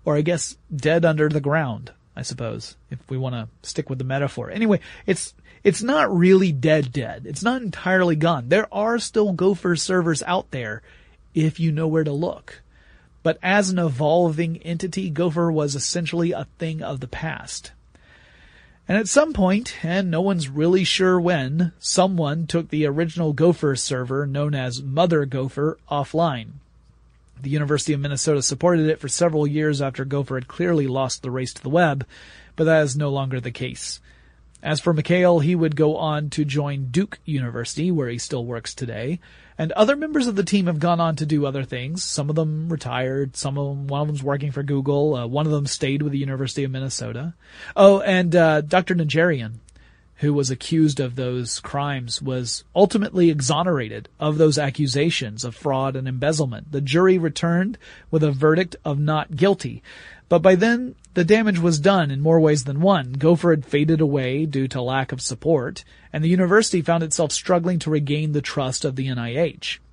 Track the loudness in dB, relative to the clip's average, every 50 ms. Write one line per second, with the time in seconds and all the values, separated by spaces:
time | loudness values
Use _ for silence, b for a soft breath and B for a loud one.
0 | _ 0 0 0 2 0 -2 -2 -4 -8 -12 _ _ _ -10 -2 0 2 2 4
1 | 4 2 4 4 2 2 2 0 0 0 0 0 0 -2 -6 -8 -10 -16 -20 _
2 | _ _ _ -12 -10 -10 -8 -8 -8 -8 -8 -8 -12 -14 -20 _ _ _ -14 -14
3 | -10 -8 -6 -6 -4 -6 -6 -8 -10 -10 _ _ -16 -8 -6 -6 -6 -6 -6 -6
4 | -4 -4 -2 -2 -2 -2 -4 -8 -10 -8 -4 -2 2 2 2 2 B B B B
5 | B -2 -2 -2 -2 -12 _ _ b b b b b 0 0 2 -2 0 2 2
6 | 2 2 4 4 6 6 6 6 6 2 0 0 2 2 4 2 2 -2 -4 -6
7 | -8 -8 -10 -12 -12 -12 -10 -4 -2 -2 -2 -2 -6 -8 -10 -6 -2 0 2 4
8 | 4 2 2 2 2 0 0 0 0 2 2 2 2 0 -4 -4 -2 0 -2 -2
9 | -4 -2 0 0 0 0 0 2 2 2 2 2 0 -2 0 0 0 0 0 0
10 | 2 0 -2 -2 -2 -2 -2 -2 -4 _ -10 -8 -8 -8 -10 -12 b b b b
11 | b b b b -20 _ _ 0 0 0 0 0 -2 -2 0 0 -2 0 0 0
12 | 0 0 -2 -4 -4 -4 -6 -8 -14 -20 -20 -20 _ b b b b b b b
13 | b b b _ _ -2 -2 0 0 2 2 2 2 2 0 0 0 0 0 0
14 | 0 2 4 4 4 2 2 -2 -2 -4 -4 -8 -6 -8 -6 -4 -6 -6 -4 -6
15 | -6 -4 -2 -2 -2 0 0 0 0 0 2 0 0 -2 -4 -4 -6 -4 -4 -4
16 | -4 -4 -2 -2 -2 -2 -2 -4 -8 -12 _ _ -8 -8 -6 -8 -8 -8 -8 -8
17 | -10 -10 -10 -8 -8 -8 -8 -10 -12 -14 -14 -14 -16 -18 -20 _ _ _ b b
18 | b b b b b b b b b b b b b b b b b -2 0 0
19 | 0 2 2 2 2 2 2 2 2 2 2 0 -2 -6 -10 -8 -6 -2 -2 -2
20 | 0 0 0 0 0 0 0 0 -2 -4 -2 0 2 4 4 2 2 0 0 2
21 | 2 2 2 2 2 0 0 0 -2 -2 0 0 0 0 -2 _ -8 -2 0 2
22 | 2 2 2 0 -2 -2 -2 -4 -4 -2 -2 -4 -2 -2 -2 0 0 0 0 0
23 | -2 -2 -2 -2 -2 -2 2 4 4 4 4 4 0 -2 0 -2 -4 -4 -4 -4
24 | -4 -4 -4 -4 -2 -2 -2 -2 -2 -2 -2 -2 -4 -4 -6 -8 -8 -4 0 2
25 | 2 4 4 2 0 0 -4 -4 -4 -4 -4 -2 -2 -2 -2 _ _ -6 -4 -4
26 | -4 -2 0 0 0 0 -2 -4 -10 -12 -18 -20 _ _ _ _ _ _ _ _
27 | _ _ _ _ _ _ _ -12 -6 -4 -2 -2 0 0 0 0 2 0 -2 -2
28 | -2 -4 -4 -2 0 2 2 2 0 -2 -2 2 2 4 4 4 4 2 0 -2
29 | -4 -8 0 2 2 2 2 2 0 0 0 0 0 0 0 0 -2 -4 -4 -6
30 | -6 -4 -2 -4 -2 -2 -6 -6 -6 -10 -6 -2 0 2 2 2 2 0 0 -2
31 | -2 -2 -4 -6 -8 -6 -6 -6 -6 -8 -10 -10 -6 0 2 4 4 4 2 -2
32 | -6 B B B B B B B B B B 0 4 4 6 4 4 2 0 -2
33 | -2 -2 -2 -2 -4 -4 -4 -6 -6 -8 -8 -8 -8 -8 -8 -10 -12 -12 -12 -14
34 | b b b b b b b b b b _ -8 -4 -4 -4 0 0 0 0 0
35 | 2 2 2 4 6 6 4 4 4 2 2 2 0 0 2 2 2 2 2 0
36 | -2 -2 -2 -4 -4 -4 -2 -2 -2 -2 -2 -2 -2 -2 -4 -6 -6 -2 -2 -2
37 | -2 -2 -6 -16 _ -4 -4 -4 -4 -4 -6 -6 -8 -6 -4 -4 -2 0 0 0
38 | -2 -4 -6 -8 -8 -6 -6 -6 -6 -6 -8 -8 -10 -12 -10 -10 -10 -8 -8 -8
39 | -6 -6 -6 -8 b b b b b b b b -4 -4 2 2 4 4 4 0
40 | -2 -2 -2 0 0 0 0 -2 0 2 0 2 2 0 0 0 0 0 2 2
41 | 0 0 0 -2 -2 0 0 0 0 -2 -2 -4 -6 -6 -6 -8 -6 -6 -6 -6
42 | -6 -6 -4 -4 -4 -2 0 0 0 0 -2 -4 -4 -4 -6 -6 -6 -4 -4 -2
43 | -2 -2 -2 -2 -4 -4 -6 -6 -6 -4 -4 -2 -4 -4 -4 -6 -6 -4 -2 -2
44 | -2 -2 -4 -4 -2 -2 -2 -2 -2 -4 -4 -4 -4 -2 -2 0 0 0 2 2
45 | 2 2 0 -2 -4 -2 -2 0 0 2 0 0 0 -2 -4 -2 -2 -2 0 0
46 | -2 -2 -2 -2 -4 -4 -4 -4 -6 -4 -4 -4 -4 -4 -4 -6 -6 -6 -6 -8
47 | -8 -8 -8 -8 -8 -10 -10 B B B B B B B B 8 8 8 8 6
48 | 4 2 2 2 2 4 4 6 6 6 4 2 0 2 2 2 2 2 0 0
49 | 0 0 2 2 2 2 0 -2 -4 -8 -10 -14 -18 -20 b b b b b b
50 | b b b -2 -2 0 2 2 0 -2 -4 -6 -4 -2 2 4 4 4 4 0
51 | -4 -4 -4 -6 -4 -4 -4 -4 -4 -6 -8 -8 -8 -6 -4 -4 -2 -2 -4 -6
52 | -6 -8 -8 -6 -6 -4 -4 -4 -4 -6 -8 -10 -12 _ _ 4 4 4 4 0
53 | -2 0 2 4 4 4 4 2 0 0 0 0 0 0 0 -2 -2 -6 -8 -12
54 | -14 -16 _ _ -2 -2 4 4 4 4 6 2 0 -2 0 -2 -2 0 2 0
55 | 0 0 0 -2 -6 -6 -8 -8 -10 -10 -10 -6 -4 -2 0 0 -2 -2 -4 -4
56 | -6 -6 -4 0 0 0 0 0 -2 -2 -4 -10 -12 -8 -6 -4 -2 2 4 4
57 | 6 6 6 4 2 -2 -2 -2 0 0 2 2 0 -2 -6 B B B B B
58 | B B 0 2 2 2 2 4 4 4 4 4 0 -2 -6 -8 _ -4 -2 0
59 | 0 0 0 -2 -4 -6 0 2 2 2 2 2 -2 -10 -10 -10 B B B B
60 | B B B B B _ 2 6 6 6 6 6 4 2 2 0 -2 -8 -10 _
61 | -20 _ 0 0 4 6 4 4 6 2 2 4 2 2 2 4 4 4 4 4
62 | 2 0 -2 0 2 4 6 6 6 6 4 2 0 -4 -2 2 2 4 4 2
63 | 0 -4 -4 2 4 4 4 4 4 2 2 2 0 0 0 2 2 4 4 2
64 | 2 2 2 0 0 -2 -2 -2 -2 -2 -2 -2 -2 -2 -4 -4 -4 -2 -2 -2
65 | -2 -2 -6 -8 -8 -8 -8 -4 0 2 2 2 0 -4 -10 -12 b b b b
66 | b b -6 -2 2 2 4 4 4 4 4 4 4 4 0 -2 0 2 0 0
67 | 0 -2 -2 -2 -2 -2 -2 -6 0 2 2 2 2 0 -2 -2 0 0 0 0
68 | 0 0 -2 -2 -2 -2 -2 -2 -4 -4 -4 -4 -4 -2 -4 -4 -4 -4 -4 -4
69 | -4 -4 -4 -4 -6 -4 -2 -2 -2 -2 -2 -8 -10 -10 -10 -10 _ -20